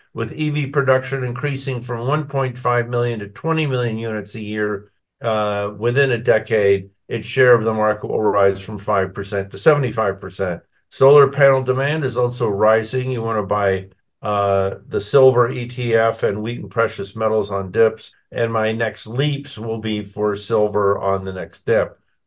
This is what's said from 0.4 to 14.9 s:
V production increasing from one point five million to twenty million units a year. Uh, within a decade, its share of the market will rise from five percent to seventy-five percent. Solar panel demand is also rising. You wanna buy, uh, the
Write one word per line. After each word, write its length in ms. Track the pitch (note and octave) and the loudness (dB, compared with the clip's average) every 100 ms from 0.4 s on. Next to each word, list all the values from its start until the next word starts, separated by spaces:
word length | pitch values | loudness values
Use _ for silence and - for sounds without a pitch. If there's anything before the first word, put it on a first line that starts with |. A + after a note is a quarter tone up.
| D3+ | -2
V 200 | D3 C3 | -2 -2
production 540 | C#3+ C3 C3 C3 C3+ | 0 2 2 0 -4
increasing 600 | B2+ A#2+ D3 C3 C3+ B2 | -4 -4 -4 -4 -4 -6
from 240 | B2 A#2 B2 | -6 -6 -2
one 200 | D3+ D3+ | -2 -2
point 300 | C#3 C3 B2 | -2 -2 -2
five 320 | B2 A#2+ A#2 | 0 0 0
million 300 | B2 A#2+ A2 | -2 -2 -4
to 100 | G2+ | -8
twenty 380 | - D#3+ D#3+ D3 | -6 -2 0 0
million 320 | B2+ A#2+ A2 | 0 -2 -4
units 360 | A2+ G#2+ F#2+ | -4 -6 -8
a 60 | A2+ | -10
year. 500 | G#2 G#2+ G#2+ G2+ G2+ _ _ _ | -6 -2 -2 -4 -10 _ _ _
Uh, 520 | A#2 A2 G#2 G2+ G2+ G#2 | -2 0 0 -2 -4 -2
within 360 | A#2 B2+ C3+ | 0 2 2
a 60 | A#2 | 2
decade, 720 | B2 A2 - A2 G2+ G2 F#2 _ - | 2 2 2 2 4 2 0 _ -10
its 180 | A2+ - | -8 -4
share 260 | C3+ B2+ | 4 6
of 120 | A#2 | 6
the 100 | A2 | 4
market 320 | A2 G#2+ G#2 - | 0 0 0 -2
will 160 | A2+ | 0
rise 380 | G#2+ G2+ G2 G2 | 2 4 4 2
from 180 | - G#2 | -6 -8
five 340 | - G2+ F#2 | -2 0 0
percent 380 | G2 F#2+ G2+ G2 | -4 -6 -6 -6
to 80 | - | -4
seventy-five 600 | D#3+ D3 B2 A2 G#2 G2 | 0 0 0 -2 -2 -4
percent. 440 | F#2 - F#2 F2 - _ _ | -8 -6 -6 -6 -12 _ _
Solar 380 | - C3+ D3 C#3 | 2 6 8 6
panel 340 | C3 C#3 C3+ | 4 4 4
demand 420 | B2 B2+ C#3+ D#3 | 2 -2 -2 -2
is 120 | C3+ A#2 | -2 -2
also 320 | B2 A#2+ A2+ | -2 0 -2
rising. 640 | G2 G#2+ A2+ A2 C3 B2+ | 2 4 4 2 -4 -4
You 100 | A#2+ | -4
wanna 220 | A2+ A2 | -2 -2
buy, 460 | G2 G#2 G2+ F#2+ F#2+ _ _ _ | -2 0 0 0 -4 _ _ _
uh, 540 | G2+ G2+ G2+ G2 G2 - | -4 -2 0 0 -2 -6
the 140 | - | -6